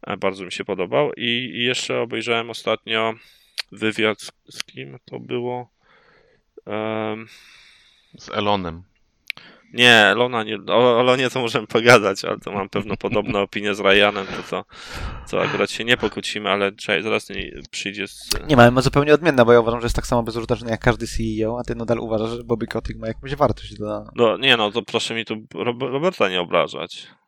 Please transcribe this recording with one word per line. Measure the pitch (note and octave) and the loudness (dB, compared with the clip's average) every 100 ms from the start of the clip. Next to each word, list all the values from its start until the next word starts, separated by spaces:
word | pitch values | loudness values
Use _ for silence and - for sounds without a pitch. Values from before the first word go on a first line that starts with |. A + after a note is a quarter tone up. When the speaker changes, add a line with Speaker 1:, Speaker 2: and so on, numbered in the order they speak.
| - | -8
Speaker 1:
E, | G2+ | -4
bardzo | G2 F#2+ | -4 -4
mi | F2+ | -10
się | - | -8
podobał. | G2 F#2 F#2 B2 D3 - | -6 -4 -2 0 -2 -2
I, | A#2+ A#2 B2+ | -4 -4 -4
i | A2 | -4
jeszcze | A#2+ B2+ - B2+ | -2 -2 -4 -4
obejrzałem | A#2+ A2+ A2+ A#2 A#2 | -4 -6 -2 -4 -4
ostatnio | A2+ - A2 - A2+ A2 A2+ _ _ _ - - | -8 -4 -4 -2 -2 -2 -4 _ _ _ -14 -14
wywiad | A2 A2 G#2+ G#2+ G#2 | -4 -4 0 -2 -2
z, | - _ _ | -10 _ _
z | - | -12
kim | - - C3+ C3 | -12 -10 -18 -18
to | - - | -16 -14
było? | A#2+ B2 A#2+ B2 B2 _ _ _ _ _ _ _ _ - - | -8 -6 -4 -8 -12 _ _ _ _ _ _ _ _ -20 -10
Em, | G#2 A2 A2 A2 G#2+ A2+ - - - _ _ _ _ _ - | -8 -6 -6 -6 -8 -12 -20 -20 -20 _ _ _ _ _ -20
Speaker 2:
Z | - | -10
Elonem. | - G#2 G#2 F2 E2 F#2 _ _ _ _ - - - _ | -4 0 0 -2 -10 -18 _ _ _ _ -18 -18 -20 _
Speaker 1:
Nie, | A#2+ B2 A#2 G#2 | 2 6 8 6
Elona | G2+ B2 B2 | 4 0 -2
nie, | G#2+ G#2+ F#2+ | -4 -8 0
o, | G#2+ B2 A#2 | 4 6 4
o | |
Elonie | B2 B2+ C3 | 4 2 2
to | C3 | -2
możemy | A#2+ A#2 G#2+ | -2 -2 0
pogadać, | - A#2 B2 G2+ G2+ | 2 8 8 6 -2
ale | E2+ G2+ | -4 -6
to | - | -6
mam | G2+ G2 | -6 -4
pewno | G#2 G#2 G2+ | -6 -6 -6
podobne | G2+ G#2+ G#2 G#2 | -2 -2 -2 -2
Speaker 3:
<laughs> | G2+ | -2
Speaker 1:
opinie | G#2 G#2 | -4 -4
z | G2+ | 0
Ryanem, | G2 G2 G2+ G2+ G2 | 4 6 4 2 -6
to | F#2 | -10
co, | - - - - - - - - - | -8 -8 -8 -18 -16 -10 -10 -10 -6
co | - | -2
akurat | F#2 G2 G2+ | 0 0 -2
się | - | -2
nie | A2+ B2 | -2 0
pokłócimy, | A2 - - G#2 G#2 | 0 -4 -8 -6 0
ale | G2+ G2 | 2 0
czekaj, | G#2+ - F#2+ | -2 -2 -2
zaraz | A2 G#2+ - | 0 -4 -4
mi | G2 F#2+ - - | -12 -12 -14 -14
przyjdzie | - G#2 G2+ G2 | -10 -8 -8 -10
z | - - - - | -10 -8 -8 4
Speaker 3:
Nie, | C#3+ | 10
ale | A#2+ | 10
ma | B2+ | 8
zupełnie | C3 C#3+ D3 | 2 2 6
odmienna, | D3+ E3 C3+ | 6 6 6
bo | A#2 | 8
ja | A#2+ | 8
uważam, | A#2 A#2 | 6 -2
że | |
jest | A#2 - | -2 -4
tak | - | 0
samo | A#2+ | -2
bezużyteczny | A#2 A2+ A2+ A#2 A#2+ | 0 -4 -4 -4 -4
jak | A2 | 0
każdy | - A2 A#2 | 2 0 -2
C | - A2 G#2+ | -4 -4 -2
E | A2 | -2
O, | A#2+ | -4
a | |
ty | A#2 | -6
nadal | A2+ A2+ A#2 | -8 -2 -2
uważasz, | A2+ A2 A2+ | 0 -2 -2
że | A#2+ | -6
Bobby | A#2+ A#2 A2+ | -4 -4 -2
Kotick | A2+ - A2+ | -6 -8 -10
ma | A2 | -10
jakąś | A2+ C3+ | -10 -10
wartość | C#3 C#3+ G#2 - | 0 0 0 -8
dla | G#2 G#2 G#2 G#2+ | -12 -8 -8 -10
Speaker 1:
No, | - A#2 F#2+ | 0 2 4
nie | C3+ A#2+ | 4 4
no, | G#2 | 2
to | G#2+ | -2
proszę | - A#2 - | -4 -4 -4
mi | A#2 | -6
tu | A2 A2 A2 | -6 -8 -10
Rob-, | - A#2 A#2+ | -6 -4 -4
Roberta | C3+ C3+ E3+ F#3 G2+ | -4 -2 -2 0 -2
nie | F#2 | 0
obrażać. | F2 F2 D2 C#2 E2+ - - _ | 0 0 0 -4 -12 -12 -20 _